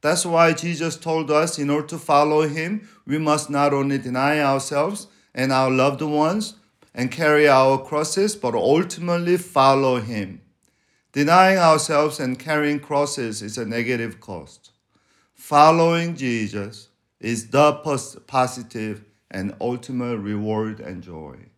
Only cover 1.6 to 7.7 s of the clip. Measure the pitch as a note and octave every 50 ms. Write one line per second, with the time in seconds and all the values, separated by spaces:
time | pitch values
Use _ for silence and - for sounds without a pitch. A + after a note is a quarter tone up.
1.6 | D3 C#3+ C#3+ D3+ D3+ D3 E3+ D#3 - - D3+ C#3+ D3 D3+ D3+ D3+ D#3+ D#3 C#3+ D#3+
2.6 | D#3+ F3 G#3 G#3 - - _ _ _ - C#3+ D#3 D#3 D3+ D3+ D3+ D3+ - C#3+ C#3+
3.6 | C#3+ D3 C#3+ C#3 C#3 C#3 C#3 C#3 A2 B2+ B2 B2+ C3+ C#3+ D3+ D3+ D3 C#3 C3+ C3
4.6 | - - D3+ C#3+ D3+ F3 G#3 G#3 - - _ _ _ _ _ - C3 C3 C3+ C3
5.6 | C3 C3 C3 C3 C3 C#3 C3+ C#3 D#3 D3+ D3+ D3+ D3+ D#3 F#3 G#3+ G#3+ - - _
6.6 | _ _ _ _ _ _ _ - B2 B2+ - D3+ E3 D3+ D3+ D3+ D3+ D3 C3+ C3
7.6 | C3 C3+